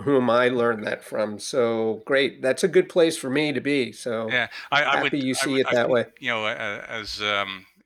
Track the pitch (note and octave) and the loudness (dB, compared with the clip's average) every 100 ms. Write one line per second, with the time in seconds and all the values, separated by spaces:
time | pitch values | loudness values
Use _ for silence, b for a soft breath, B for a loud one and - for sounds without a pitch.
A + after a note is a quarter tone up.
0 | C#3 C3+ B2 A#2+ B2 B2+ A#2 G#2+ G#2+ B2 | 0 2 4 4 4 4 2 0 -4 -6
1 | - B2+ G#2+ G#2 - C#3 A#2 A2+ A2 G#2 | -6 -4 -4 -6 -4 0 0 2 -2 -4
2 | - C#3 B2+ G#2 C3 - F#3 F3+ F3+ F#3 | 0 0 0 0 -2 0 2 4 4 4
3 | E3 D#3+ C3 C#3 D3+ B2+ C#3 C#3+ A2+ G#2+ | 2 2 -2 0 0 -2 0 0 -2 -6
4 | B2 A2+ A2 B2 A2+ B B C#3+ C3+ C#3 | -6 -4 -2 -2 -2 B B 0 2 2
5 | C#3 D3 C3 C3 C#3 C3+ B2+ A#2+ A#2 B2 | 0 0 -2 -2 0 0 2 2 2 2
6 | A2+ - B2+ A2+ G#2+ B2 A2 G#2+ - A#2 | 0 -6 -4 -2 -2 -4 -6 -8 -8 -10
7 | G2+ G#2 G#2 G2+ G2 F#2+ - _ | -8 -4 -2 0 -2 -8 -16 _